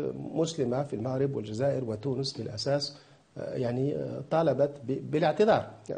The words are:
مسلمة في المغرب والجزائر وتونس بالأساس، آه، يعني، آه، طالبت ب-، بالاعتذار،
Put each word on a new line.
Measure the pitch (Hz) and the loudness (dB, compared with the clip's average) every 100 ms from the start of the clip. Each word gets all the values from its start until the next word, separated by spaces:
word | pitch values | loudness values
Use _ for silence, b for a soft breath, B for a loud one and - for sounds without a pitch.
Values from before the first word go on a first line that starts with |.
| 143 131 | -4 -4
مسلمة | 143 - 160 - 123 123 | -6 0 0 0 0 0
في | 143 - | -2 -4
المغرب | 123 131 135 117 | -2 0 0 0
والجزائر | 107 107 139 135 | -4 0 0 0
وتونس | 123 107 139 131 131 | -2 -2 -2 -2 -2
بالأساس، | - 113 107 139 143 139 B B B _ - | -4 -6 -4 0 0 0 B B B _ -10
آه، | - 127 | -6 -2
يعني، | 120 123 135 151 | -2 0 0 0
آه، | 139 123 139 | -4 -6 0
طالبت | 160 165 127 143 143 | 2 4 4 2 0
ب-، | 117 135 127 | -4 -4 0
بالاعتذار، | 147 160 151 214 147 - - - | 2 2 6 6 6 2 -10 -8